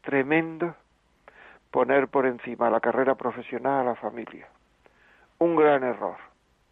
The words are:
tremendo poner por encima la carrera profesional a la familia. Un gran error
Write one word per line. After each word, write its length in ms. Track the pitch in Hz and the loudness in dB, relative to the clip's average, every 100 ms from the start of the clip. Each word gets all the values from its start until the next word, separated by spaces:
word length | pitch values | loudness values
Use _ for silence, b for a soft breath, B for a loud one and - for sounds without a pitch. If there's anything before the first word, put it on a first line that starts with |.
tremendo 720 | - 139 135 160 165 160 170 160 _ _ _ _ _ B B B B | -4 -2 2 0 -2 -4 -8 -8 _ _ _ _ _ B B B B
poner 380 | - 123 139 131 | -2 2 2 2
por 180 | - 131 | 2 0
encima 420 | 123 - 120 117 | -2 -6 -2 2
la 100 | 113 | 2
carrera 360 | 120 117 123 | 2 0 2
profesional 680 | 131 120 123 117 120 127 139 | 0 -2 -8 -8 -6 -2 0
a 100 | 123 | -2
la 40 | |
familia. 520 | 113 113 120 110 - - _ _ _ _ b b b b b | -4 -6 -10 -12 -16 -20 _ _ _ _ b b b b b
Un 180 | 170 160 | 0 4
gran 260 | 151 143 | 4 4
error 340 | 127 104 101 87 - _ _ _ _ | 0 -4 -6 -8 -18 _ _ _ _